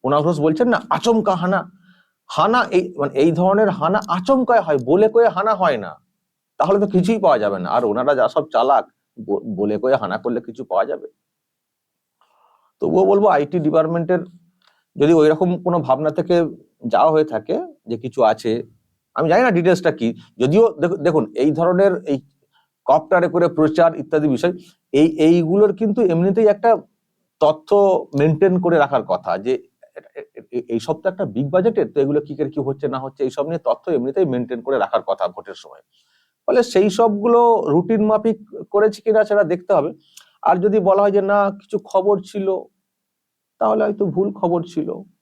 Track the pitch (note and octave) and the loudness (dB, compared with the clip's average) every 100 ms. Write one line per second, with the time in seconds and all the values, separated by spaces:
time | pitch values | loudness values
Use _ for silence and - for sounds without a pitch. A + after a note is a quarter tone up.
0 | C3 D3 D#3 D#3 D#3 D#3 B3 G#3 - E3 | 0 0 0 0 0 0 0 0 -2 -2
1 | A#3 A3+ G#3 F3+ F3+ F#3+ - _ _ _ | 0 0 0 -2 -2 -2 -6 _ _ _
2 | _ _ _ - F#3 B3 A3 F3 F3+ - | _ _ _ -2 0 0 0 -2 -2 -6
3 | C#3+ C3+ D#3+ D#3+ F3+ G3+ G#3+ F#3 D#3+ G3+ | -4 2 0 2 2 2 0 0 -2 -2
4 | - F3+ F#3 C4 B3 A#3 E3 C#3+ A#2+ F3+ | -2 -4 0 0 2 0 2 -2 2 2
5 | G#3+ A3+ A#3 F3 G#3+ G3+ F3+ B2 F#2 D#2 | 4 4 2 0 -2 0 0 -2 -8 -14
6 | _ _ _ _ _ - D#3 G3+ G3+ F3+ | _ _ _ _ _ -4 0 2 2 0
7 | F3+ A3+ F#3 B2+ G#2 G2 F2 A#2+ A#2 A2 | 2 2 2 2 0 -4 -2 -2 0 0
8 | B2+ C3+ A2 D#3+ - A#2 B2+ C3 - _ | 0 2 2 0 -2 0 2 2 0 _
9 | _ - G#2+ G2+ - F#2+ G#2 G#2 B2+ C3 | _ -18 -6 -6 -4 -4 -4 -2 0 -2
10 | G2+ G2 A#2+ A#2+ A#2+ A2+ A#2+ F#2+ A2+ D3+ | -2 -6 -6 -8 -10 -16 -4 -2 -2 -6
11 | - _ _ _ _ _ _ _ _ _ | -12 _ _ _ _ _ _ _ _ _
12 | _ _ _ _ _ _ _ _ D#3+ E3+ | _ _ _ _ _ _ _ _ -2 0
13 | F#3+ G3+ G#3 D#3 C#3+ F3+ D#3 D#3+ D#3 E3+ | 2 4 4 2 0 -2 0 0 0 -4
14 | E3 F3+ - - _ _ _ _ _ - | -2 -4 -4 -20 _ _ _ _ _ 0
15 | D3 E3 D3+ D#3 F#3 F3 F3+ F3 C3 C3+ | 4 4 4 2 0 -2 -2 -2 0 0
16 | D3+ D3+ E3 F3 D#3 A#2 _ _ A#2+ F#2+ | 0 -4 0 0 0 -6 _ _ -4 2
17 | D#3 D#3 D#3 A2 - A3 F4+ - - A2+ | 2 2 0 -4 -6 -6 -6 -16 -12 -10
18 | B2+ - A2+ A2 A#2 A#2 - _ _ _ | -8 0 0 2 -4 -4 -8 _ _ _
19 | _ - D#3 F#3 B3+ F3 F3 F3+ F3 D3 | _ -4 0 2 2 2 2 2 0 -2
20 | A#2 A#2 - - C3 F#3 A3+ D3+ E3+ F3+ | -6 -6 -18 -4 0 4 2 2 -4 -2
21 | D3 D#3 A2+ - C#3+ D3+ E3+ F3+ G3 F3 | 0 0 -2 -2 0 0 0 2 2 0
22 | - C3+ _ _ _ _ _ _ - D#3 | -4 -6 _ _ _ _ _ _ 0 0
23 | D#3 F3+ E3+ E3+ E3+ E3 D#3 D#3 E3 E3 | 2 0 0 0 0 2 0 4 2 0
24 | - D#3+ D3+ B2 F3 F3+ - _ _ C3+ | -4 -2 0 0 -2 -4 -16 _ _ 2
25 | D#3+ D#3 D#3+ F3 D#3+ G3 G#3 G3+ G#3+ G#3 | 2 4 4 4 2 2 2 2 -2 0
26 | F#3 E3 F#3 F#3+ G#3+ G3+ A#3 G3+ - _ | 0 2 0 2 2 2 2 0 -2 _
27 | _ _ _ _ D3+ D#3 - G3+ G3+ F#3 | _ _ _ _ 0 0 0 2 4 0
28 | - C#3+ D3+ D3+ F#3+ F3+ F3 E3 C#3+ C3+ | -2 0 0 2 2 2 2 2 2 0
29 | G#2+ F2+ - F2+ A2 B2+ - _ _ - | -2 -6 -4 -4 -2 -4 -6 _ _ -20
30 | _ - - - - B2 - A2+ - D#3 | _ -20 -18 -20 -10 -10 -6 -6 -4 -4
31 | F#3+ F#3 E3 G#2+ C#3 F3+ G#3 A3 D3+ D3 | -4 -4 -6 -6 -2 0 0 -2 -2 -2
32 | C#3 D3 D3 D3 D3 D3+ C3+ C#3 C#3+ C3 | 0 -2 -4 -8 -6 -4 -6 -6 -6 -6
33 | C3+ - C3+ D3 D3 E3 - A#2 - D3 | -10 -6 -6 -4 -6 -4 -4 -4 -2 -4
34 | B2+ C#3+ C3+ B2 A#2+ A#2+ B2 C3+ F#2+ A2+ | -2 -2 -2 -2 -6 -8 -4 -2 -2 -4
35 | - F#2+ G#2 F2+ F#2+ F#2 D#2 C#2+ _ _ | -4 -4 -4 -6 -16 -20 -20 -20 _ _
36 | _ _ _ _ - B3+ A#3+ - G#3 F#3 | _ _ _ _ -2 0 2 2 2 2
37 | A#3 G3+ A3+ A#3 A#3+ A3+ - D#3 - A3+ | 0 2 2 4 4 2 2 0 0 0
38 | G#3+ G#3+ A3+ A3 - - - G3+ G#3+ G#3 | 2 0 -2 -4 -10 -18 -4 0 0 0
39 | A3 G#3+ G#3+ G#3 E3+ F3 F3+ F3+ D3+ - | 0 0 2 2 0 -2 0 0 0 -8
40 | _ - _ _ - F3+ G3+ G#3 F#3 G3 | _ -20 _ _ 0 0 2 2 2 2
41 | G3+ G3+ G3 G3+ G3 G3+ _ G#3+ - F#3+ | 2 0 0 0 0 -4 _ -10 -2 -2
42 | F#3+ G3+ F#3+ G#3 F#3+ F#3 - _ _ _ | 0 0 -2 -6 -4 -4 -8 _ _ _
43 | _ _ _ _ _ _ A3 A3 G#3+ G#3 | _ _ _ _ _ _ -2 0 -2 -2
44 | G3 C#3+ G3+ G3+ F3 F3 F3 - D#3+ - | -4 -2 -4 -2 -2 -2 -4 -8 -8 -10
45 | - _ | -16 _